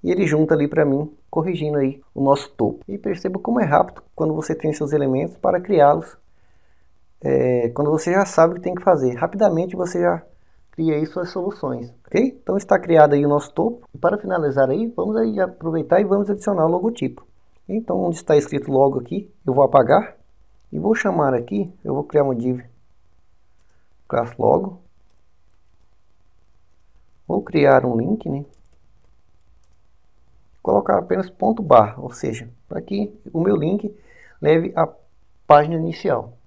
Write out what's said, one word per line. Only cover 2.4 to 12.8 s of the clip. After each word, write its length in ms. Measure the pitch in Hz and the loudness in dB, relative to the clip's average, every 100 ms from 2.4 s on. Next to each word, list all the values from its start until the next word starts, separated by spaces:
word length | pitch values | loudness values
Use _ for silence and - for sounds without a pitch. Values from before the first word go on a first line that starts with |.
| - | 0
topo. 340 | - 113 - - | -2 -2 -2 -12
E 120 | 202 | -8
perceba 400 | 208 170 190 185 | -6 -4 -6 -6
como 220 | - 240 | -2 0
é 40 | |
rápido 380 | 180 147 - - _ | 2 2 2 -4 _
quando 200 | - 156 | -4 -2
você 200 | 156 151 | -2 -6
tem 180 | 160 156 | -4 -4
seus 200 | 151 147 | -4 -2
elementos 460 | 151 139 131 170 - | 0 0 -2 -4 -4
para 220 | - 180 | -2 -2
criá-los. 580 | 180 185 143 165 160 - _ - _ - _ _ - _ _ _ | 0 4 4 4 -4 -18 _ -20 _ -20 _ _ -20 _ _ _
É, 500 | 143 135 127 123 120 | -2 0 2 0 0
quando 200 | 120 147 | -2 0
você 220 | 156 165 | 0 0
já 120 | 185 190 | 0 0
sabe 260 | - 165 | 2 2
o 40 | 180 | 2
que 60 | |
tem 120 | 180 | -6
que 80 | 180 | -2
fazer. 320 | 196 165 127 | 2 2 2
Rapidamente 600 | 123 165 196 220 165 185 | -2 -6 0 0 0 -4
você 280 | 185 180 175 | -6 -6 0
já 200 | 175 170 - - _ - _ | 0 -2 -6 -20 _ -20 _
cria 240 | - 160 151 | -4 -2 0
aí 100 | 156 | -2
suas 240 | - 180 | -6 -8
soluções, 640 | 190 175 - 131 123 120 - - | -6 -8 -6 -8 -8 -10 -18 -6
ok? 320 | - 262 - | -2 -2 -6
Então 140 | - 196 | -6 -6
está 220 | 185 | 0
criado 360 | 190 | 0